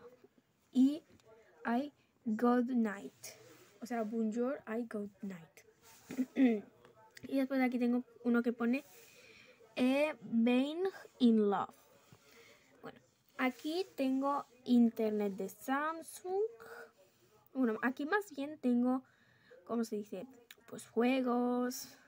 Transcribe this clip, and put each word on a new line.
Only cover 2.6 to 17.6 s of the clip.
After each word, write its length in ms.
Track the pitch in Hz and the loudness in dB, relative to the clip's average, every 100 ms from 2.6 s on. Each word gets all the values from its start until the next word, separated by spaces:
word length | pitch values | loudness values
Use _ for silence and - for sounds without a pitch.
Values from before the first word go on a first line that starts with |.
| 247 | 2
Night. 760 | 254 220 196 254 - - - - - - - | 2 0 -2 -12 -16 -20 -20 -20 -20 -20 -16
O 60 | - | -8
sea, 180 | 240 | -4
Bonjour, 560 | 214 226 220 220 247 294 - | -4 -2 -2 0 -2 -4 -6
I 180 | 220 233 | -6 -6
Good 200 | 214 202 - | -8 -8 -10
Night. 1400 | 202 185 160 - - _ - - - - 254 - 262 214 - | -12 -12 -16 -20 -20 _ -20 -20 -12 -6 -4 4 4 4 -4
<clears throat> 40 | _ - - - - - | _ -20 -20 -20 -18 -4
Y 100 | 269 | -2
después 220 | 269 269 | 0 2
aquí 180 | 254 247 | 0 2
tengo 240 | 240 247 247 - | 0 0 -2 -6
uno 200 | 247 233 | 0 2
que 100 | 240 | 2
pone, 320 | 233 233 254 - - - - - - - - - - | 0 0 0 -4 -20 -20 -20 -20 -20 -20 -20 -12 0
eh, 380 | 254 269 302 302 | 2 2 0 -2
Being 600 | - 233 226 247 277 320 381 - - - | -2 2 4 4 2 0 -4 -4 -14 2
in 320 | 240 220 208 | 6 6 4
Love. 240 | 190 120 - _ _ _ - _ - - - _ - | 2 -2 -8 _ _ _ -20 _ -20 -20 -20 _ -20
Bueno, 180 | - - _ _ _ - | -20 -20 _ _ _ -4
aquí 480 | 262 254 302 330 381 - | -4 -2 -6 -4 -6 -4
tengo 500 | 269 262 277 285 - - - | -2 0 -2 -2 -6 -10 2
internet 680 | 240 233 226 220 214 208 | 4 4 2 -2 0 -2
de 160 | 190 190 | -4 -8
Samsung. 920 | - - 269 302 330 320 - 359 381 440 453 - - - _ _ _ _ _ _ | -10 -6 -4 -4 -6 -12 -14 -6 -2 -2 -4 -18 -18 -18 _ _ _ _ _ _
Bueno, 260 | 262 | -2